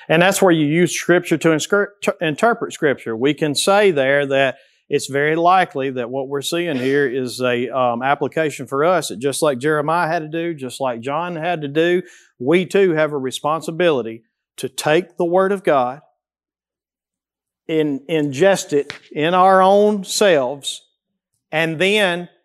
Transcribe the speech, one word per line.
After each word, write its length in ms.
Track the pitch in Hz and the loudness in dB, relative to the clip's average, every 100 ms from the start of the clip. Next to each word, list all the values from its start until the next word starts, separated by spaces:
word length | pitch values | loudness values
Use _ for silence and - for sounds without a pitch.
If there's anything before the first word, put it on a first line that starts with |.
| - | -2
and 140 | 160 | 2
that's 200 | 185 190 | 2 2
where 100 | 190 | 2
you 140 | 165 147 | 2 2
use 300 | 165 170 - | 2 0 0
Scripture 420 | - 175 175 165 | 0 0 2 0
to 120 | 165 | 0
inscri-, 500 | 156 - 202 196 _ | 0 0 -2 -2 _
to 120 | - - | -6 -4
interpret 500 | 160 143 226 233 220 | -4 0 0 0 -6
Scripture. 440 | - 151 123 117 113 | -2 -2 -2 -4 -2
We 180 | 135 | -2
can 220 | 147 156 135 | 0 -2 0
say 360 | - 196 202 | 2 4 4
there 340 | 143 135 143 143 | 2 2 2 2
that 300 | 135 135 - _ _ - | 2 0 -2 _ _ -4
it's 180 | 143 135 | -4 -2
very 280 | 135 147 160 | -2 0 2
likely 540 | 170 190 175 139 135 | 4 4 2 -2 -6
that 180 | 127 117 | -4 -6
what 200 | 135 135 | -6 -6
we're 120 | 143 | -6
seeing 360 | 131 170 175 131 | -4 -4 -4 -2
here 300 | 131 139 139 | 0 0 0
is 340 | 131 127 113 | -2 -6 -4
a, 260 | 127 123 120 135 | -2 -2 -2 -2
um, 260 | 123 117 | -2 0
application 680 | 135 143 135 160 156 135 127 | 0 0 -2 -2 -4 -6 -6
for 180 | 135 160 | 0 2
us. 240 | 180 143 | 0 -2
That 80 | 101 | -6
just 240 | 139 127 | -4 0
like 160 | 151 127 | 0 0
Jeremiah 500 | 147 151 147 165 165 | 0 0 0 0 0
had 140 | 165 | -2
to 80 | 151 | -4
do, 240 | 165 170 | -6 -6
just 260 | 156 131 - | -8 -10 -6
like 220 | 135 117 | -6 -6
John 340 | 120 147 180 160 | -6 -6 -6 -6
had 260 | 165 170 | -4 -4
to 40 | 143 | -2
do, 360 | 147 170 180 - - _ - | 0 2 0 -4 -16 _ -6
we 260 | 123 175 165 | 0 2 2
too 280 | 190 190 | 2 2
have 180 | 156 156 | 2 0
a 60 | 147 | -2
responsibility 1080 | 131 - 147 160 165 160 175 139 113 117 _ _ _ - | -6 -4 -4 -4 -4 0 2 2 -2 -10 _ _ _ -12
to 120 | 123 | -10
take 480 | - 151 160 185 - | -4 0 2 0 -4
the 80 | 175 | 0
Word 260 | 175 190 | 2 2
of 120 | 196 | 0
God, 380 | 180 143 123 143 - _ _ _ _ _ _ _ _ _ _ _ _ _ _ _ - | 0 2 0 -4 -16 _ _ _ _ _ _ _ _ _ _ _ _ _ _ _ -4
in-, 320 | 160 151 135 - | -2 0 -4 -4
ingest 640 | 160 147 131 190 185 - | -2 -2 2 2 2 0
it 220 | 143 139 - - | -2 -2 -10 -10
in 220 | - 156 | -4 0
our 280 | 185 190 190 | 4 6 6
own 420 | 190 202 208 208 185 | 6 6 4 0 -4
selves, 800 | - 208 151 123 143 - - _ _ _ _ _ _ _ | 2 4 4 2 -4 -10 -12 _ _ _ _ _ _ _
and 280 | 156 165 156 | -4 -2 0
then 500 | 190 214 190 175 175 _ | 0 2 0 -2 -8 _